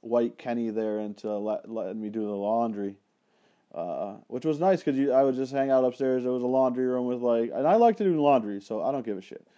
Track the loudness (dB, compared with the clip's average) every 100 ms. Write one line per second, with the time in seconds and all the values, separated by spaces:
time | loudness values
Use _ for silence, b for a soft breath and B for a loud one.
0 | -2 0 0 -4 -6 -4 -4 -2 -2 -4
1 | -6 -8 -6 -4 -4 -6 -6 -8 -8 -8
2 | -6 -4 -4 -4 -2 0 0 -4 -6 -8
3 | _ _ _ _ _ _ _ -10 -8 -6
4 | -8 -10 -12 -4 -2 0 2 2 0 0
5 | 4 4 4 2 -2 -2 2 4 2 0
6 | 0 0 0 -2 0 2 2 0 0 0
7 | -2 -2 2 2 0 0 2 6 6 4
8 | 2 4 4 4 2 -8 -8 -4 -2 -2
9 | -4 -8 -10 -18 _